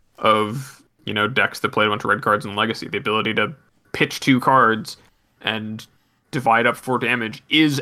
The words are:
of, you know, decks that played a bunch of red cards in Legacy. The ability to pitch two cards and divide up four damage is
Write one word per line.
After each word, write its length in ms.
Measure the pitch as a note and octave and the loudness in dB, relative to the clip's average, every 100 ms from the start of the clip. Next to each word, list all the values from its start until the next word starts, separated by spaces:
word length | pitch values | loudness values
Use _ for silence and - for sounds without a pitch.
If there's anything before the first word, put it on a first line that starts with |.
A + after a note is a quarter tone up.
| _ - | _ -2
of, 640 | G#2+ G#2+ G#2+ B2 C3+ - _ _ | 2 2 0 -6 -12 -18 _ _
you 100 | - | -8
know, 120 | G#2 G#2+ | -2 0
decks 340 | C3 G2+ - | 0 -2 -2
that 100 | G#2+ | -4
played 160 | A2 G#2+ | 0 0
a 40 | |
bunch 140 | G#2 | 0
of 60 | A2+ | 0
red 100 | G#2 | 0
cards 240 | - G#2 | 2 0
in 100 | G#2 | -2
Legacy. 340 | G2+ A2+ A2 - | -4 -2 -4 -6
The 100 | G2+ | -6
ability 360 | G#2+ G#2+ G#2+ | -2 -2 0
to 200 | A2+ G#2+ D3+ _ _ _ | -2 -2 -6 _ _ _
pitch 280 | - D3 - | -4 -4 -2
two 200 | - B2+ | 2 4
cards 580 | C3 C3+ A#2 A2 F2+ - _ _ _ _ | 6 6 6 2 -4 -14 _ _ _ _
and 460 | - A2 G#2+ A2 - _ _ _ _ | -6 -6 -6 -10 -14 _ _ _ _
divide 340 | C#3 A#2 A2+ A#2+ | -4 2 4 2
up 100 | A#2 | 0
four 220 | - B2 | -4 -2
damage 440 | A#2 B2 A2 A2 - | -2 -2 -4 -8 -2
is 320 | D3+ D#3 C3+ | 2 2 2